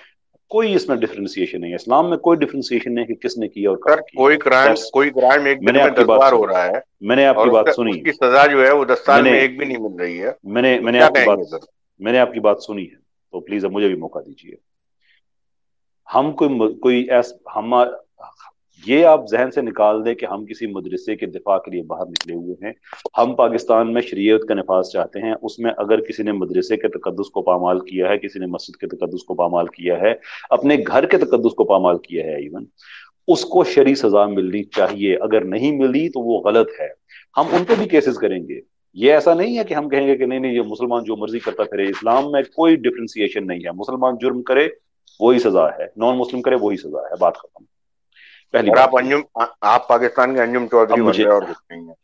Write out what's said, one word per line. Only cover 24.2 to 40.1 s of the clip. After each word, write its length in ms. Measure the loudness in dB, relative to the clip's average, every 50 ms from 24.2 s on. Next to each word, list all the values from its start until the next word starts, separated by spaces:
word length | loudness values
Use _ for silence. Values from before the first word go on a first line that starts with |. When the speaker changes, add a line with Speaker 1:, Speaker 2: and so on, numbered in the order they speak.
| 2 2 2 2 2 -2
Speaker 1:
का 60 | -4
नफाज 300 | -4 -2 0 0 0 0
चाहते 360 | -2 -4 -6 -6 -6 -8 -10
हैं, 140 | -6 -6 -6
उसमें 380 | -6 -8 -12 -12 -6 -6 -6 -4
अगर 280 | -4 0 0 0 0
किसी 220 | 0 -4 -8 -6 -6
ने 100 | -4 -4
मदरसे 440 | -4 -4 -2 -2 -2 -2 -2 -4
के 120 | -2 -2 -4
तकद्दुस 400 | -6 -4 -8 -8 -8 -8 -10 -6
को 140 | _ -4 0
पामाल 380 | 0 0 0 2 0 -2 -2
किया 280 | -4 -6 -4 -4 0 0
है, 100 | 0 -2
किसी 220 | -4 -8 -10 -10
ने 60 | -10
मस्जिद 300 | -8 -10 -10 -12 -14 -16
के 200 | _ -12 -12 -8
तकद्दुस 260 | -8 -8 -8 -8 -10 -10
को 120 | _ -4
पामाल 320 | -2 -2 0 0 -2 -2
किया 300 | -4 -8 -8 -4 -4 -2
है, 240 | 0 0 0 -2 -2 -8 -18 -20 -20 -4 -2 -2
अपने 240 | 0 2 2 2
घर 300 | 0 0 0 0 0 2
के 120 | 4 2 2
तकद्दुस 340 | 2 2 0 0 0 0 0
को 120 | 0 0
पामाल 320 | 2 2 2 2 2 0
किया 300 | 0 -4 _ -8 -8 -6
है 240 | -6 -8 -8 -10 -12
even, 140 | -14 -16 -16 -18 _ _ _ -20 -20 -20 -20 _ _ _ _ 0
उसको 360 | 0 0 0 0 2 2 2
शरई 300 | 4 4 4 4 4 4
सजा 320 | 2 2 2 4 4 4
मिलनी 360 | 2 2 -2 -4 -2 -4 -6 -8
चाहिए। 540 | -6 -2 -2 0 0 -2 -2 0 0 0
अगर 280 | 0 0 0 0 0 0
नहीं 340 | 0 -4 -2 -2 -2 0 0
मिली 300 | 0 0 0 0 -2 -4
तो 120 | -6 -6
वो 200 | -4 -2 -2 0
गलत 280 | 0 2 2 2 2 0 -2 -10
है, 140 | -12 -12 -12 _ _ _ -20 -20 _ _ _
हम 120 | -2 -2 0
उन 160 | 0 -2 0
पे 120 | 0 0
भी 100 | 0 0
cases 300 | 2 2 2 2 2 -2
करेंगे। 460 | -2 -4 -4 -4 -4 -8 -10 -14 -16 -16 _ _ _ _ _ _
ये 140 | 0 2 4
ऐसा 240 | 4 4 4 4 2
नहीं 220 | 2 0 -2 -2
है 80 | -4 -6
कि 100 | -6 -6
हम 140 | -6 -4 -2
कहेंगे 280 | -2 0 2 2